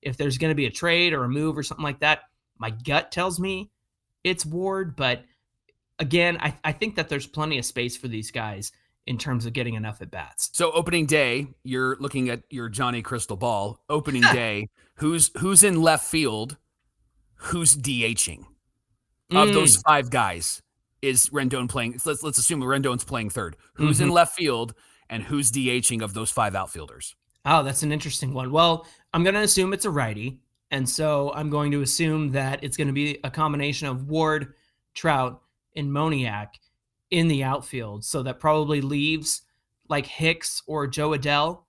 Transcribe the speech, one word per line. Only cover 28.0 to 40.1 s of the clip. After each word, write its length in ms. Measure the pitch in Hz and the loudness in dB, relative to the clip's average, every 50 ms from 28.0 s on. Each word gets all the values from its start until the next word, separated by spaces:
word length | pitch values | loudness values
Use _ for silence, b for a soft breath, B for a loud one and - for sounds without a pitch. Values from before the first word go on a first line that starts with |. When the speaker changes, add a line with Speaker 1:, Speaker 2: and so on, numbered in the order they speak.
| - 151 - - - 131 139 | -4 -6 -6 -4 -4 -4 -4
Speaker 1:
one. 180 | 127 127 127 | -6 -6 -2
Well, 340 | 139 156 170 170 165 160 B B B B B B - | 2 4 4 4 2 0 B B B B B B 0
I'm 100 | 165 170 | 2 2
gonna 160 | 190 196 208 | 2 2 2
assume 300 | 214 202 - 196 185 185 196 | 4 4 4 4 4 0 0
it's 120 | 196 - | -2 -2
a 40 | 214 | 0
righty, 500 | 160 143 127 113 107 104 107 107 - - _ _ _ _ _ _ | 0 0 -2 -2 -4 -6 -8 -8 -10 -12 _ _ _ _ _ _
and 180 | 139 139 131 123 | -4 -2 -2 -2
so 420 | - - 156 156 151 143 143 143 139 | -2 0 0 0 2 0 0 -2 -4
I'm 160 | 151 151 151 | -4 -4 -2
going 220 | 143 147 147 147 | -2 0 0 0
to 100 | 143 143 | 0 0
assume 500 | 139 123 - - 170 160 156 156 151 143 | 0 0 0 2 2 2 2 0 0 0
that 320 | 131 139 135 135 139 139 - | 0 0 -2 -2 -4 -4 -6
it's 120 | 139 117 | -6 -4
gonna 160 | - 151 139 135 | -2 -2 0 0
be 260 | 143 147 147 143 - - | 0 0 -2 -2 -4 -8
a 60 | 135 | -8
combination 560 | - 156 156 156 147 143 143 147 143 - 151 143 | -2 0 0 0 0 0 -2 -2 -2 -4 -4 -4
of 200 | 131 127 131 143 | -4 -6 -4 -2
Ward, 440 | 151 160 160 156 156 151 143 135 b b b b b b b b _ | 0 2 2 2 2 0 -2 -6 b b b b b b b b _
Trout, 460 | - - 165 147 135 131 123 123 - _ _ _ _ _ _ _ | -2 0 2 2 2 2 0 -4 -10 _ _ _ _ _ _ _
and 140 | 160 143 143 | -6 -4 -2
Moniak 580 | 139 143 156 160 156 139 127 117 104 104 104 104 _ - _ _ _ _ _ _ _ _ _ _ | 0 0 2 2 2 0 -2 -2 -4 -6 -8 -10 _ -20 _ _ _ _ _ _ _ _ _ _
in 160 | - 170 165 165 | 2 4 4 4
the 160 | 151 135 135 | 4 2 0
outfield. 600 | 131 135 143 139 - - 131 113 107 101 104 110 | 0 -2 -2 -4 -6 -8 -6 -6 -6 -8 -8 -6
So 200 | - - 147 127 | -4 -4 -2 -4
that 160 | 131 123 - | -4 -6 -2
probably 420 | - 156 151 156 151 147 151 143 | 2 2 4 4 2 2 0 0
leaves, 600 | 135 135 147 143 143 156 160 156 156 - - - _ _ _ _ _ _ _ _ _ _ | 0 0 -2 0 0 0 -2 -2 0 -2 -2 -2 _ _ _ _ _ _ _ _ _ _
like, 180 | 156 143 139 | -4 -4 -4
Hicks 560 | - | -4